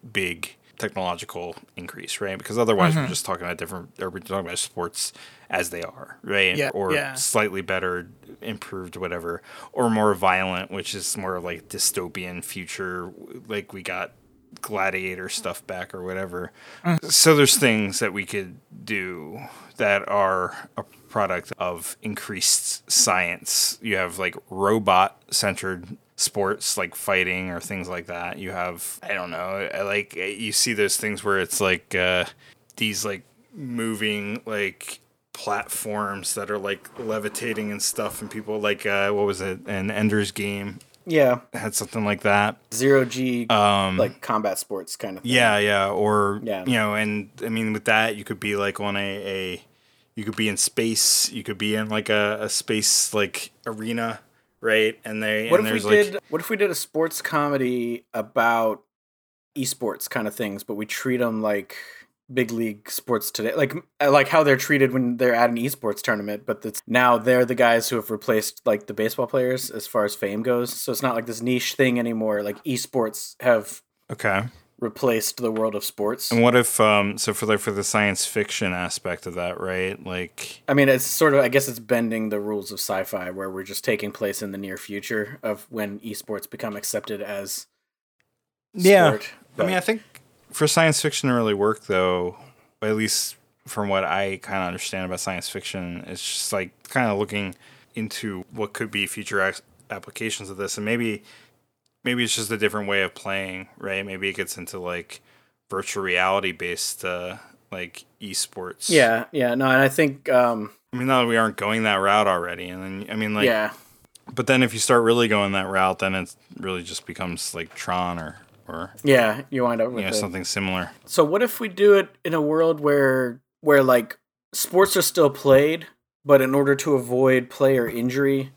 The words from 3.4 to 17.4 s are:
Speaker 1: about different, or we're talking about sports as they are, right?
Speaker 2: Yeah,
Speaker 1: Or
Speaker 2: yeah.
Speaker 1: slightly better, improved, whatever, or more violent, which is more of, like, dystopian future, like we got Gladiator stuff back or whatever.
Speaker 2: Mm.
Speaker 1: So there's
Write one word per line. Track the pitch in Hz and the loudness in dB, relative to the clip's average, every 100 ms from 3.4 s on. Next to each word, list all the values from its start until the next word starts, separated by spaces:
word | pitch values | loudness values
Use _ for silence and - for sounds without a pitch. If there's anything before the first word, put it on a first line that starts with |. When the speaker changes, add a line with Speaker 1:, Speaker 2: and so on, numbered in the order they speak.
Speaker 1:
about | 87 87 | -6 -8
different, | 85 95 87 - | -8 -10 -14 -8
or | 95 | -8
we're | 90 | -8
talking | 85 98 87 | -6 -6 -4
about | 87 | -6
sports | - - 107 - - - - - - | -8 -6 -8 -6 -8 -10 -20 -20 -6
as | 90 85 | -4 -4
they | 87 | -6
are, | 82 - 69 - | -10 -12 -20 -18
right? | - 101 92 90 | -4 2 2 2
Speaker 2:
Yeah, | - | -2
Speaker 1:
Or | - 95 | -2 0
Speaker 2:
yeah. | 117 143 | 0 -2
Speaker 1:
slightly | 131 - 113 107 95 | -4 -2 0 0 -2
better, | 87 95 90 90 87 - - - | -4 -4 -2 -6 -8 -18 -20 -16
improved, | - 107 - 98 92 | -12 -12 -10 -12 -12
whatever, | 85 90 87 85 85 - - - | -8 -8 -6 -6 -8 -12 -20 -12
or | - 120 | 0 2
more | 110 107 | 4 4
violent, | 95 95 92 95 90 95 | 4 4 2 0 -4 -6
which | 95 87 | -8 -8
is | 104 87 - | -8 -6 -6
more | 95 | -4
of, | 90 | -6
like, | 87 82 - | -6 -10 -10
dystopian | 101 - - 90 95 90 87 | -4 -2 -2 -6 -8 -10 -10
future, | - - 90 - 92 90 90 - 82 - 113 | -12 -12 -12 -8 -8 -6 -10 -14 -18 -18 -8
like | 104 95 | -8 -8
we | 98 | -12
got | 92 92 90 _ _ _ _ - | -8 -8 -8 _ _ _ _ -16
Gladiator | - 104 95 95 92 90 92 | -8 -2 -2 -2 -6 -8 -8
stuff | - 92 87 - | -8 -8 -10 -10
back | 92 90 | -10 -10
or | 95 | -10
whatever. | 90 92 95 87 87 _ - - | -8 -6 -6 -8 -10 _ -20 -8
Speaker 2:
Mm. | 170 165 151 | -2 -2 2
Speaker 1:
So | - 165 | 4 8
there's | 151 | 8